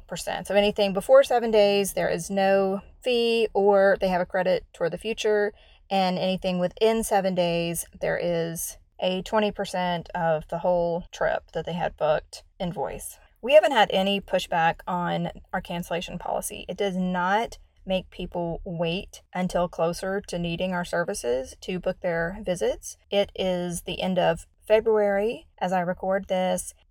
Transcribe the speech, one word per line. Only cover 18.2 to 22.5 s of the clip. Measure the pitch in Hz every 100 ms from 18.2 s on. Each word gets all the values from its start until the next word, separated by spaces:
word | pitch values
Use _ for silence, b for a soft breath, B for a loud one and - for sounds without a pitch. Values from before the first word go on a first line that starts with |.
| 180 175 170 165
wait | 190 165 165 185 - - _ 180
until | 185 180 175
closer | - 165 170 190 196 -
to | 175
needing | 170 170 185
our | 175 175
services | 175 175 202 120 - - -
to | - 180
book | 185 185
their | 180 170 170 202
visits. | 190